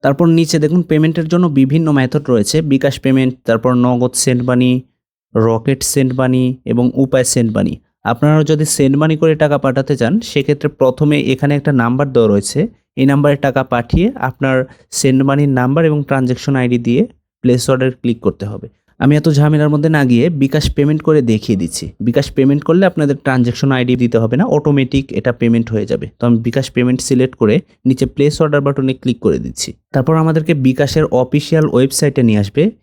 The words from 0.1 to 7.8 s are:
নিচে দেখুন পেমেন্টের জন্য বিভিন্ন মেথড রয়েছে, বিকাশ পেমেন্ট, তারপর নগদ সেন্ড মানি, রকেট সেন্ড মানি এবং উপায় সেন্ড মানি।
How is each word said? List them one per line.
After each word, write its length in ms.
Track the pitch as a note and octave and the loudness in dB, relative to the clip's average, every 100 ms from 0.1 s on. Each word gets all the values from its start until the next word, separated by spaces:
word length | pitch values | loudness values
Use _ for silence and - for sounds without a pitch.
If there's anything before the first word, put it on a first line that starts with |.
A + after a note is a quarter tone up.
| C#3 E3+ E3 | 2 2 2
নিচে 180 | D#3+ E3 | 2 0
দেখুন 160 | D3+ F3 E3+ | 0 0 0
পেমেন্টের 360 | D#3 D#3+ E3 D#3+ | 0 0 0 -2
জন্য 120 | F3 F3+ C#3 | 0 0 2
বিভিন্ন 280 | C3+ D3+ D#3+ C#3+ | 2 2 0 0
মেথড 260 | B2+ D3+ C#3+ | 0 -2 0
রয়েছে, 240 | A#2+ G2+ D#3 D#3 | 0 0 -2 0
বিকাশ 220 | C3+ C#3 - | 0 0 -2
পেমেন্ট, 280 | C3+ C3 C3 B2+ - | 0 0 0 -4 -2
তারপর 220 | A2+ B2 B2 | 0 0 0
নগদ 280 | B2 B2 B2 - | 2 0 -2 -2
সেন্ড 180 | - B2+ B2 | -2 -2 0
মানি, 220 | B2+ B2+ B2+ B2 _ _ _ _ | 0 0 -2 -6 _ _ _ _
রকেট 460 | A#2 A2 A2+ A#2 C3+ - | 0 0 0 -2 -4 -2
সেন্ড 180 | - C3 B2+ | -2 -2 0
মানি 240 | C3 B2+ B2+ B2+ - | 0 0 -2 -4 -4
এবং 120 | A#2 B2 - | 0 0 0
উপায় 240 | C3+ C3 B2 | 0 0 0
সেন্ড 180 | - A#2 G#2+ | 0 0 0
মানি। 180 | F#2 D2 | -2 -4